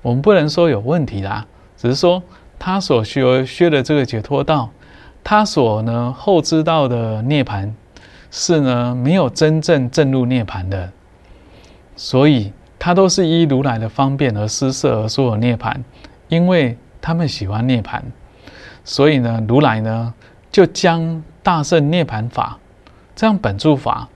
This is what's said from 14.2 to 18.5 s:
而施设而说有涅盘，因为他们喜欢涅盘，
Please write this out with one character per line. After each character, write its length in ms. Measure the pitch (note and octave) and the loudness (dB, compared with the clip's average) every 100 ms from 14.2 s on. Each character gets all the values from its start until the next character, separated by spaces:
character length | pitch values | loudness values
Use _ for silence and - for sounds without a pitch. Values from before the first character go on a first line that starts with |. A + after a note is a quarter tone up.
| C#3 G#2+ | 0 0
而 100 | G#2+ | -4
施 240 | - C3+ | -2 -2
设 300 | C3 D3 A2+ | 0 0 0
而 80 | B2 | -2
说 160 | - C3 | -2 0
有 80 | G#2+ | 0
涅 180 | A#2+ A#2 | 0 -2
盘， 260 | A2+ A#2+ A#2+ - - - - | -4 -6 -10 -18 -20 -20 -4
因 180 | E3 F3 | 0 2
为 300 | F3+ C3 A#2 - - | 2 0 -4 -14 -14
他 140 | - | -6
们 120 | E3 D#3+ | -2 -2
喜 200 | - F#2+ | -4 -6
欢 200 | G#2+ B2 | -2 0
涅 140 | B2+ | 0
盘， 240 | G2+ A2 B2+ A#2+ - - - | -2 -10 -12 -18 -20 -20 -20